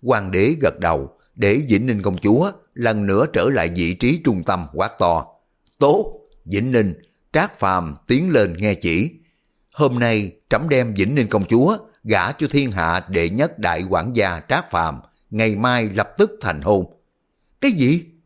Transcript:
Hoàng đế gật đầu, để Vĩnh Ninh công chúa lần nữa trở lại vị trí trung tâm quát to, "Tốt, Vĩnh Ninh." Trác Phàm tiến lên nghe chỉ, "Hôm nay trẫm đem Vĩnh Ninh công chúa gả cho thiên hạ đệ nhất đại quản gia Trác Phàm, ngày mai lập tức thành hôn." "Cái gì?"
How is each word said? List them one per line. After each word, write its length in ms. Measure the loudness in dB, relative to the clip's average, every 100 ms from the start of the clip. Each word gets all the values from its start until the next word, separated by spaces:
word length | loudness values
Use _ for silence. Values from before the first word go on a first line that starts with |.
Hoàng 280 | 2 0 2
đế 240 | 2 2 2
gật 200 | 0 0
đầu, 380 | -2 0 -4 _ _
để 280 | -2 2 2 2
Vĩnh 180 | 0 2
Ninh 160 | -2
công 160 | -2 -2
chúa 320 | 2 2 2 -4 _
lần 320 | -4 -2 0 0
nữa 200 | 2 2
trở 160 | 2 0
lại 180 | 0 -2 -2
vị 180 | -2
trí 260 | 0 0 0
trung 180 | 0 -2
tâm 220 | -2 -4 -4
quát 260 | -4 -4 0
to, 280 | 0 0 -4 _ _ _ _ _
"Tốt, 420 | 2 4 0 -8 _ _
Vĩnh 280 | -6 -4 0
Ninh." 220 | 2 2 -2 _ _ _
Trác 260 | -2 -2 -2
Phàm 380 | 0 0 -2 -10 _
tiến 240 | 0 0
lên 260 | 0 -2 -2
nghe 160 | -2
chỉ, 360 | -2 -2 0 -2 -6 _ _ _ _ _
"Hôm 240 | -2 0 2
nay 340 | 0 0 -4 -10 _
trẫm 180 | -4 0
đem 260 | 0 0
Vĩnh 200 | -2 0
Ninh 120 | 0 0
công 180 | 0
chúa 320 | 2 2 2 0 -6 _
gả 280 | -2 0 0
cho 140 | -2 -2
thiên 220 | 0 0
hạ 320 | -2 0 -2 -2
đệ 200 | -2 -2
nhất 300 | 0 -2 -2
đại 240 | -4 -4 -2
quản 280 | -2 -2 -2
gia 240 | -2 -2 -4
Trác 220 | -4 -2
Phàm, 300 | -2 -2 -6 -16 _ _
ngày 260 | -2 0 0
mai 320 | 0 0 -2
lập 220 | -2 -4 0
tức 120 | 0 0
thành 200 | -6 -4
hôn." 260 | 0 0 0 _ _ _ _ _ _ _
"Cái 100 | -2
gì?" 340 | 2 2 2 -2 _